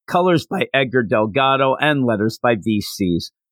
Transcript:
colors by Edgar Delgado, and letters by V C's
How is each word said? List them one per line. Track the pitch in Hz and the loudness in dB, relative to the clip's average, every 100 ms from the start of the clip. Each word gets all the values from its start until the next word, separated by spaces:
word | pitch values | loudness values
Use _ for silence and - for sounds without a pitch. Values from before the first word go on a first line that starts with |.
| - | -4
colors | 180 180 165 | 0 2 2
by | - 190 120 | 0 -4 0
Edgar | 135 131 127 | 0 0 0
Delgado, | 107 113 107 117 135 135 135 127 | 0 0 0 0 0 2 0 0
and | 147 143 | 0 2
letters | 123 107 110 - | 0 0 -2 0
by | 123 113 | 0 0
V | 95 104 | 0 -2
C's | - - 92 85 - _ _ | -4 -4 -2 -2 -4 _ _